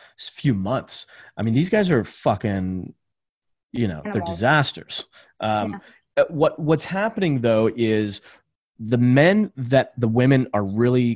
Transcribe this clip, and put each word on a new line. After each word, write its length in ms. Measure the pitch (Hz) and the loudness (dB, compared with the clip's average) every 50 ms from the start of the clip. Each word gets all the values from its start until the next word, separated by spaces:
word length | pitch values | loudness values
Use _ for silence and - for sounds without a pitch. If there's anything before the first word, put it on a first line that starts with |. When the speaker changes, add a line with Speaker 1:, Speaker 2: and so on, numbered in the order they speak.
| - - _ - | -20 -20 _ -16
Speaker 1:
s-, 80 | - - | -16 -16
few 260 | - - - 147 113 | -12 -4 -2 -2 -2
months. 520 | 98 92 98 131 104 - - - - - - - - - - _ - | 0 -2 -4 -4 -4 -6 -8 -12 -14 -14 -16 -20 -20 -20 -16 _ -6
I 60 | 107 | -4
mean, 100 | 113 113 | 0 0
these 160 | 135 170 185 | 0 0 2
guys 200 | - 214 202 180 | 0 0 2 2
are 140 | 156 117 101 | 2 0 0
fucking, 920 | - - - - 139 107 - - 104 98 98 92 92 92 92 90 - - _ _ _ _ _ _ _ _ _ _ _ _ _ _ _ | -2 -8 -4 -2 0 0 0 -2 -2 -2 -2 -2 -4 -4 -6 -8 -10 -14 _ _ _ _ _ _ _ _ _ _ _ _ _ _ _
you 160 | - 120 117 98 | -6 -4 -4 -4
know, 140 | 82 76 73 | -4 -6 -8
they're 120 | - - | -6 -4
Speaker 2:
Animals. 140 | 107 87 95 | -4 -4 -4
Speaker 1:
disasters. 720 | 90 85 110 127 151 151 139 - - - - - - - - - _ - - _ _ - | -4 0 2 2 4 4 2 0 -4 -10 -14 -12 -12 -12 -12 -14 _ -20 -20 _ _ -6
Um, 400 | - 107 107 104 101 104 101 196 - - - _ _ _ _ 143 | -4 -2 -2 -2 -2 -4 -6 -10 -14 -20 -20 _ _ _ _ -2
Speaker 2:
Yeah. 60 | 143 | -2
Speaker 1:
uh, 20 | - | 0
what, 320 | 170 143 160 151 - - | 0 -2 -2 -2 -2 -2
what's 240 | 165 147 160 151 - | -2 0 0 0 -2
happening 560 | - 170 190 208 226 220 226 190 165 143 127 | -4 -6 -4 -4 -4 -2 -2 -2 0 0 0
though 300 | 117 117 113 110 113 110 - | 2 2 2 2 2 0 0
is 460 | 120 117 110 110 107 107 104 98 - - - - _ _ _ _ _ _ _ _ - | 0 0 0 2 0 0 -2 -4 -8 -12 -18 -20 _ _ _ _ _ _ _ _ -14
the 180 | 113 107 123 120 | -6 -2 0 2
men 560 | 123 123 127 139 151 175 202 214 214 - - | 4 4 6 6 6 6 4 4 0 -2 -4
that 380 | 135 127 120 135 131 120 - - 123 | -8 -4 2 2 2 2 2 -2 -2
the 120 | 117 113 | -2 0
women 380 | 110 123 127 135 139 131 127 - - | 2 4 4 4 4 4 2 0 -2
are 120 | 104 101 | -2 -2
really 500 | 95 98 110 120 123 123 127 123 120 117 | -2 0 0 2 2 2 2 2 0 -2